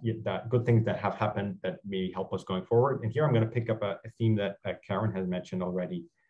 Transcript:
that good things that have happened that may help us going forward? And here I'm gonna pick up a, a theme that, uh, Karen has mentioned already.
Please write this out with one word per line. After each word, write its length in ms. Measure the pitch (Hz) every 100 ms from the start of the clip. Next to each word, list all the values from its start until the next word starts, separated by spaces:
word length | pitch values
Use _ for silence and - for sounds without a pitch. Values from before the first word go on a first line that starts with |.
| 113 110
that 260 | 110 95 117
good 160 | 123 120
things 180 | 113
that 140 | 104 95
have 160 | 101
happened 420 | - - 101 101 92
that 160 | 92 90 98
may 260 | 95 92
help 220 | 92 -
us 100 | 95
going 180 | - 92
forward? 380 | - 117 139 127
And 80 | 110
here 140 | 135
I'm 80 | 151
gonna 140 | 113 110
pick 240 | 120 113
up 120 | 107
a, 140 | 101 95
a 60 | 117 -
theme 180 | 113 104
that, 200 | 98 98 98
uh, 80 | 87 -
Karen 240 | 98 110
has 140 | 92 92
mentioned 360 | 90 - 92
already. 420 | 90 90 87 90 - _ _